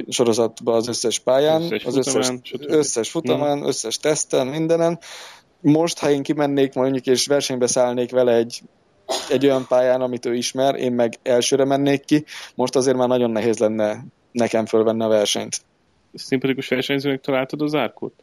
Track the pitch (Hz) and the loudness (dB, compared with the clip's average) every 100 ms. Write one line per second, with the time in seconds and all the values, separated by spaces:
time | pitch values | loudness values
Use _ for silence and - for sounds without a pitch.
0 | - - 117 113 113 - 120 117 120 113 | 0 0 0 2 0 -2 -2 0 0 -4
1 | 117 - - 131 151 160 170 107 123 127 | -4 -4 0 2 2 0 -2 -6 -2 -2
2 | 131 131 127 127 - 123 147 156 143 117 | 0 0 -2 -4 -10 -12 0 0 2 -2
3 | 110 165 160 156 147 143 143 131 113 - | -4 -4 -2 0 0 -2 -2 -4 -4 -4
4 | 147 151 - - 127 151 160 165 165 170 | -2 -2 0 -2 0 -2 0 2 2 -2
5 | - - - - _ _ 143 156 170 - | -10 -20 -20 -20 _ _ 2 2 2 -2
6 | 147 143 139 147 147 139 135 131 131 135 | 0 0 0 -2 0 2 0 2 0 0
7 | 131 127 139 143 139 127 123 135 123 123 | 2 2 2 0 0 -2 0 2 0 0
8 | 123 127 123 117 120 - - _ _ _ | 0 2 4 4 0 -6 -18 _ _ _
9 | - 131 - 131 139 131 123 127 127 127 | -8 -8 -2 2 4 2 2 2 2 2
10 | 127 120 120 120 120 131 135 - 127 120 | 0 -4 -4 -4 -4 -2 0 0 -2 0
11 | 117 - - 123 120 139 135 139 143 139 | 0 -2 0 2 2 2 2 2 2 0
12 | - 147 147 - - - 123 139 135 127 | 2 0 0 -16 -14 -4 0 2 2 2
13 | 123 127 120 110 117 110 110 110 107 107 | 2 2 2 0 0 2 0 2 -2 -2
14 | 139 _ _ 120 113 113 110 113 110 113 | -12 _ _ -2 0 0 0 2 2 2
15 | 110 110 101 110 107 - _ _ _ _ | 2 2 2 -2 -6 -10 _ _ _ _
16 | _ - - 131 135 135 - 127 135 139 | _ -18 -4 -2 -2 -4 -2 -4 -2 -2
17 | 139 135 - 131 135 147 151 151 113 - | -2 -4 -2 -2 -2 -4 -2 -2 -2 -6
18 | - _ | -12 _